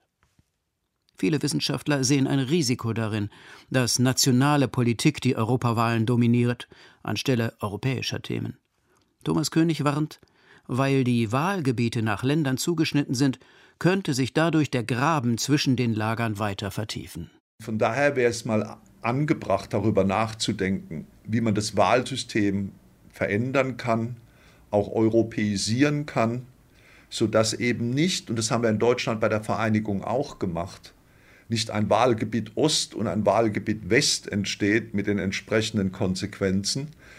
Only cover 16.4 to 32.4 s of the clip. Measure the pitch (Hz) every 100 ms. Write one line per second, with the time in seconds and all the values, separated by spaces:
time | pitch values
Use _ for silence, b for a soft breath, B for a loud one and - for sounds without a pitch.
16.4 | 107 98 98 - 107 - - 85 80 _
17.4 | _ - - 110 113 123 143 127 120 113
18.4 | 120 107 - - - - 117 131 151 -
19.4 | - 95 - 110 107 95 95 98 110 -
20.4 | - - 95 95 - 78 - - - 117
21.4 | 113 104 110 101 95 127 123 131 - 113
22.4 | 101 98 98 - - _ - - - 104
23.4 | 127 139 131 120 123 113 117 120 b b
24.4 | b b b 104 104 113 110 117 113 -
25.4 | 104 98 101 120 147 147 147 131 113 123
26.4 | - - _ b b b b - 110 110
27.4 | 110 - 123 113 117 135 185 - - 113
28.4 | 113 120 117 107 120 123 - 110 113 107
29.4 | 107 98 110 107 107 98 - 123 147 -
30.4 | 92 82 92 - - - b b b b
31.4 | - 113 110 104 101 107 127 113 113 113